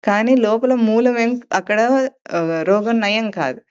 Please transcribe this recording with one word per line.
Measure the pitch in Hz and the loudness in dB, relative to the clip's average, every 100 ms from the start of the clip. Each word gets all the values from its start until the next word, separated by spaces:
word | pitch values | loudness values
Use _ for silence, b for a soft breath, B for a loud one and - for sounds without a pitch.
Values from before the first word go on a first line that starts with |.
కానీ | - 202 226 262 | 0 0 2 2
లోపల | 220 226 254 | 2 0 0
మూలం | 254 226 220 247 240 | 2 2 2 2 0
ఏం, | 233 240 - | -2 -4 -4
అక్కడ, | 190 190 214 233 269 262 _ - | -4 -2 0 2 0 -2 _ -6
ఆ, | 170 165 165 | -4 -2 -2
రోగం | 160 202 214 233 | 0 0 2 0
నయం | 208 214 220 | 0 -2 -2
కాదు. | 196 143 127 _ | -4 -4 -6 _